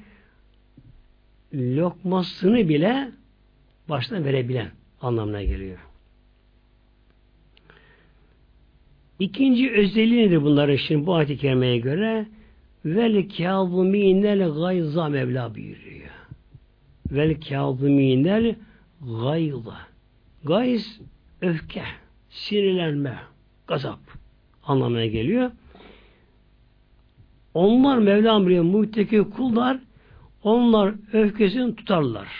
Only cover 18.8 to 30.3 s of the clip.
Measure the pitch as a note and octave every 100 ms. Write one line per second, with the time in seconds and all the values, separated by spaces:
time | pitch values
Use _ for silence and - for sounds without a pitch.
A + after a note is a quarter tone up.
18.8 | _ - C3+ A2+ A#2+ D#3+ D#3+ C3 A2 G2+
19.8 | - _ _ _ _ _ C#3 F3+ B3+ A#3
20.8 | - - - - _ - F3+ D#3+ - -
21.8 | - - - _ _ - - G#3 G3 F#3
22.8 | E3 D3 C#3 G2+ - _ _ _ - D3+
23.8 | C3+ - - - - _ _ _ - C3+
24.8 | B2 A#2 A2+ A2 A#2+ A#3 B3+ - - -
25.8 | - - _ _ _ _ _ _ _ _
26.8 | _ _ _ _ - _ _ D#3+ F#3+ A#3+
27.8 | C4+ C4 G#3 G3+ A3 G#3+ F#3 F3+ E3+ G3+
28.8 | G#3+ A3 G3 G#3+ G3+ - B3+ A3+ B3+ C4
29.8 | - _ _ - -